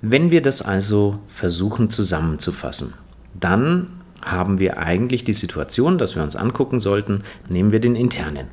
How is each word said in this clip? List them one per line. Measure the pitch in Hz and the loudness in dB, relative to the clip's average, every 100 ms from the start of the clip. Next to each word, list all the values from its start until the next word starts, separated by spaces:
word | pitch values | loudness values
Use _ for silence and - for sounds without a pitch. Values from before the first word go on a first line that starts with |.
Wenn | 110 131 170 | 2 4 6
wir | 165 | 4
das | 139 135 | 4 0
also | - 95 101 104 101 101 - | 0 0 2 2 2 0 -10
versuchen | - 92 85 98 - 110 | -4 -2 0 -2 0 0
zusammenzufassen, | 110 95 82 82 76 - - - - - - - - - | 0 0 0 0 -2 -4 -4 -4 -6 -6 -12 -20 -20 -20
dann | 92 - 95 139 180 180 - - - | -6 0 2 2 0 -2 -10 -20 -14
haben | - 90 90 95 | -6 -2 0 2
wir | 95 - | 2 0
eigentlich | 82 90 123 127 | 0 0 0 -2
die | - | -2
Situation, | 101 87 - 73 - 139 180 | -2 -2 -6 -6 0 2 2
dass | 107 - | 0 -2
wir | |
uns | 76 | -4
angucken | - 110 - 135 127 | -2 -4 -2 -2 0
sollten, | 104 101 101 101 - - - | 0 0 0 -4 -4 -16 -4
nehmen | 87 101 | 2 4
wir | 110 | 4
den | 120 | 2
internen. | 120 123 - 80 73 64 | 2 0 -2 -6 -8 -12